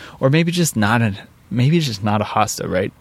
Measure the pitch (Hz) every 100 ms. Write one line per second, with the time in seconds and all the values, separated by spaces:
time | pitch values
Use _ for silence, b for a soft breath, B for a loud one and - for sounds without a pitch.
0 | B B 135 151 170 175 165 - 104 120
1 | 117 98 - - _ 120 127 170 151 101
2 | 104 107 104 - 104 - - 90 98 -